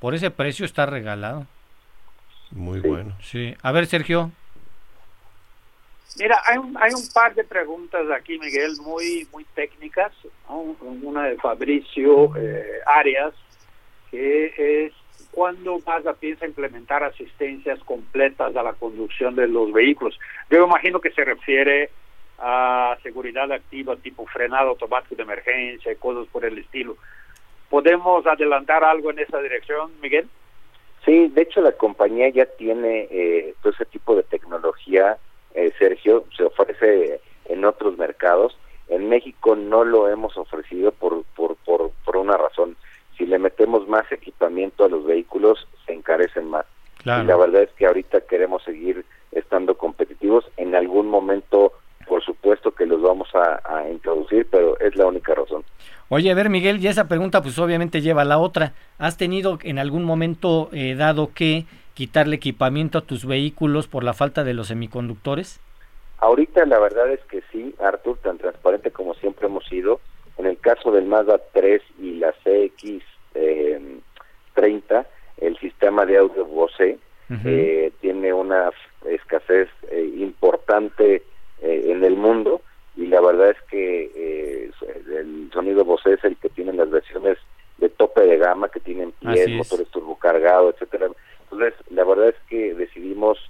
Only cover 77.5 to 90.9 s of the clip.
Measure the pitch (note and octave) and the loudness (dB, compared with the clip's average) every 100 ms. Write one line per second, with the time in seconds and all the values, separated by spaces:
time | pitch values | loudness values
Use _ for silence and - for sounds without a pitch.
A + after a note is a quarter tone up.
77.5 | D#2+ D#2+ D#2+ D#2 - F#2+ F#2+ F#2+ F#2 F#2+ | 0 2 2 -2 -2 -4 -2 -2 -2 0
78.5 | F#2 F2 - - - - E2+ - D#2+ - | 0 0 -4 -20 -14 -8 -8 -4 -6 2
79.5 | F#2 F#2 - - E2+ D#2+ D2 G2 - F#2 | 2 2 -6 -10 -6 -6 -6 -8 2 2
80.5 | - - G#2 G#2 - G#2 F#2+ - - - | 2 2 0 0 2 4 4 -2 -16 -14
81.5 | - D#2+ D#2+ C2+ F2+ F#2 F#2+ G#2+ A2+ G#2+ | -8 -4 -2 0 2 2 4 2 2 2
82.5 | F3 - - - - F2 F2+ F2+ F2 G2 | -2 -4 -20 -20 -10 2 6 6 6 4
83.5 | G#2+ - G2+ F#2 F2 D#2+ D#2+ E2 D#2 D2+ | 4 -4 -4 -2 -4 -6 -8 -8 -6 -8
84.5 | C2+ A#1 - - - - D#2 D#2 D#2 D#2 | -10 -12 -14 -14 -14 -10 -10 -10 -14 -10
85.5 | E2+ F#2 G2 F2+ F2 G2 G2 G#2 F2+ D#2+ | -6 0 2 4 2 4 2 0 -2 -8
86.5 | - F2+ F#2 D#2 D#2+ - - G2 F#2 - | -6 -6 -2 0 0 -2 -4 -2 -2 -6
87.5 | - - - - - G#2+ - F#2+ E2 F2+ | -20 -20 -2 -2 2 2 6 6 6 4
88.5 | F#2 G2+ - - F2+ F2 - A#2 A2+ A2+ | 0 -4 -6 -10 -8 -8 -10 -2 2 2
89.5 | A#2 - F2+ F2 F#2 D#2+ D#2 F2 E2 E2+ | 0 -4 -4 -6 -8 -10 -2 2 4 4
90.5 | F2+ F2+ - F2+ | 6 4 2 -8